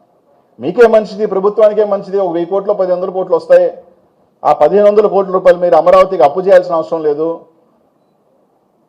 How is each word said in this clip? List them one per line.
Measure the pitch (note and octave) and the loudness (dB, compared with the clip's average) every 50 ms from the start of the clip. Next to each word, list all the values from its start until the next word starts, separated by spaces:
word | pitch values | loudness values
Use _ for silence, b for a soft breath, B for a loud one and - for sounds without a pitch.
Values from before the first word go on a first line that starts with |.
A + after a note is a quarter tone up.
| _ _ _ _ _ _ _ _ _ _ _ - | _ _ _ _ _ _ _ _ _ _ _ -10
మీకే | A2+ D#3 F3+ B3 A#3 A3 | -10 -8 0 2 2 4
మంచిది, | G#3+ A3 G#3+ F3+ G3 G3 G#3+ | 4 0 -2 -2 -8 -6 -6
ప్రభుత్వానికే | F#3+ F#3 F#3+ F#3+ G#3 G#3 A#3 G#3+ G#3 G#3 G#3 G#3 | -4 -4 -2 -4 -4 0 2 0 2 2 0 -2
మంచిది. | G3+ G3 G3 F#3 F#3 F#3 G3+ | -2 -2 -6 -6 -6 -4 -4
ఒక | F#3+ F3 E3 | -4 -2 -4
వెయ్యి | E3+ E3+ E3+ | -4 -6 -4
కోట్లు, | F#3+ G3 F#3+ G#3 G3+ | -6 -6 -4 -4 -4
పదిహేను | F#3+ F#3+ F#3 F3+ F3 | -4 -2 -4 -4 -4
వందల | F#3 F#3+ F3+ | -4 -8 -6
కోట్లు | F#3+ F#3 F3+ F3 | -8 -4 -2 -4
వస్తాయి. | D#3+ - - F3+ F3+ F3+ E3+ - - - _ _ _ _ _ _ _ _ _ _ _ - | -4 0 2 2 2 2 0 -4 -8 -20 _ _ _ _ _ _ _ _ _ _ _ -2
ఆ | C#3 D3+ | -2 0
పదిహేను | D3+ D3+ D3+ F3+ G3+ G#3 G#3 | 2 2 0 2 2 2 4
వందల | G#3 G#3+ G#3+ G3 | 4 2 0 2
కోట్ల | E3+ G3 G3 F#3+ | 0 -2 -2 -2
రూపాయలు | F3+ F3+ F3 F3+ F3 F3 | -4 0 2 2 2 2
మీరు | F3+ F3 E3+ | 2 2 2
అమరావతికి | D#3 D3+ F3 F#3+ F#3 F#3 F#3 F#3+ E3+ D#3 | 2 4 4 4 4 4 2 2 0 0
అప్పు | C#3+ - F#3 | 0 0 0
చేయాల్సిన | F3 G3 F#3+ F3+ - F3 E3+ | 0 4 4 4 2 2 -4
అవసరం | D#3+ D#3 - E3+ E3 D#3 | -4 -4 -4 -6 -4 -2
లేదు. | D3+ D3 D3 D#3+ E3 E3 E3 - _ _ _ _ _ _ _ _ _ _ _ _ _ _ _ _ _ _ _ _ _ _ _ _ _ _ _ _ | -4 -2 -2 -4 -6 -6 -8 -12 _ _ _ _ _ _ _ _ _ _ _ _ _ _ _ _ _ _ _ _ _ _ _ _ _ _ _ _